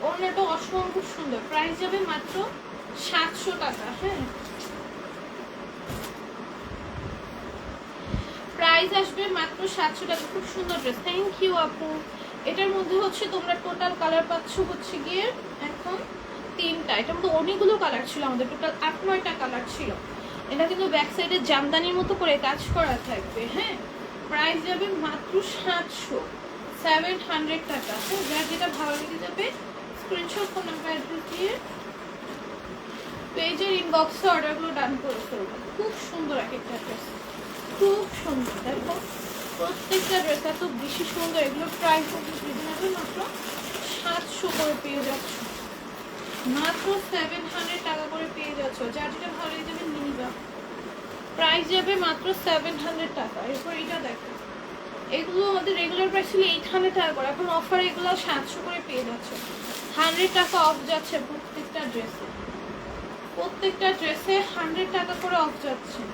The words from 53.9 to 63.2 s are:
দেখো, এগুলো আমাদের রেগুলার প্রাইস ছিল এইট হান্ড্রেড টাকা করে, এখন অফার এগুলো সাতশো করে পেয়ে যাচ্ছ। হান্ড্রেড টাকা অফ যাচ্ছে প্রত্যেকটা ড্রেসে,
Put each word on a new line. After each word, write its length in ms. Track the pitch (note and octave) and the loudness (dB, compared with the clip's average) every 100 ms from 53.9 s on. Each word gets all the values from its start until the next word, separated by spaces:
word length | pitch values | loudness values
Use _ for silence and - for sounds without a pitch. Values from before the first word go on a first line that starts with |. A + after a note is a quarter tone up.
| E4 B3+ | -4 -4
দেখো, 240 | A#3 - A#3 - - - - - - - C#4+ | -6 -8 -10 -10 -10 -10 -10 -10 -8 -2 -2
এগুলো 240 | D#4+ F4+ G4+ | 2 4 4
আমাদের 220 | F#4+ E4+ F4+ | 4 2 2
রেগুলার 300 | E4+ F4+ F#4+ | 2 4 4
প্রাইস 160 | F#4+ F#4 | 4 4
ছিল 100 | F#4+ F#4 | 6 6
এইট 140 | E4+ - | 4 2
হান্ড্রেড 220 | F#4 F#4 F#4+ | 4 6 6
টাকা 120 | D#4+ C#4 | 4 2
করে, 100 | C4 | 0
এখন 120 | C#4+ F4+ E4 | 0 2 2
অফার 220 | E4 F#4 F4+ | 4 4 4
এগুলো 220 | D#4 F4+ F#4 | 2 2 2
সাতশো 340 | - C#4 C4+ - F4+ | 2 0 -2 -6 -4
করে 140 | F4 - | -6 -2
পেয়ে 160 | B3+ A#3 | -2 -2
যাচ্ছ। 200 | A#3 - - - - - - - - | -4 -6 -8 -8 -8 -6 -6 -4 4
হান্ড্রেড 320 | D#4+ E4 F#4 F#4 | 4 6 6 6
টাকা 180 | F4 F4+ D#4 | 6 8 8
অফ 80 | C#4+ C4 | 6 2
যাচ্ছে 260 | D#4 - D#4 - | 0 2 -2 -2
প্রত্যেকটা 520 | D4 - - D4 D#4+ C4+ | -6 -8 -8 -6 -4 -4
ড্রেসে, 340 | A#3 A3 - - - - - - - - - - - | -4 -4 -8 -8 -8 -8 -8 -8 -8 -8 -8 -8 -10